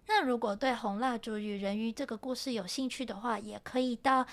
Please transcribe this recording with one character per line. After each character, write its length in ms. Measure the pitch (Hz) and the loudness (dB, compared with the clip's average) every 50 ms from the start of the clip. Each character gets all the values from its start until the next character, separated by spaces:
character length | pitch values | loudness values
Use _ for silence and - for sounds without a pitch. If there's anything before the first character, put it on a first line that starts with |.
| _ | _
那 160 | - 427 415 311 | 2 4 4 6
如 140 | 254 247 | 4 2
果 180 | 233 240 208 202 | 2 2 0 0
对 200 | 208 269 262 240 | 2 2 2 2
《红 240 | 220 233 202 196 208 | 2 0 -2 0 0
蜡 180 | 254 254 240 | 0 0 0
烛 220 | 214 - 233 214 214 | 0 -4 -4 -4 -4
与 160 | 208 208 202 | -2 -2 -2
人 200 | 196 202 196 202 | -2 0 0 0
鱼》 160 | 214 226 226 | 0 0 -2
这 140 | 220 - 277 | -2 -2 -4
个 100 | - 226 | -6 -6
故 200 | 208 - 254 254 | -6 -4 -4 -4
事 180 | 240 - 269 240 | -4 -2 -2 -2
有 140 | 214 180 | -2 -2
兴 200 | 180 - 277 262 | -4 -2 -2 -2
趣 160 | 247 - - 254 | -2 -2 -4 -6
的 180 | 220 202 196 | -6 -6 -4
话， 180 | 226 240 220 202 | -2 -2 -2 -2
也 200 | 214 214 208 208 - | -4 -8 -10 -10 -8
可 160 | - - 254 | -4 0 0
以 160 | 254 254 233 | 2 2 0
到 320 | - - 269 262 262 247 - | 2 4 4 6 4 4 0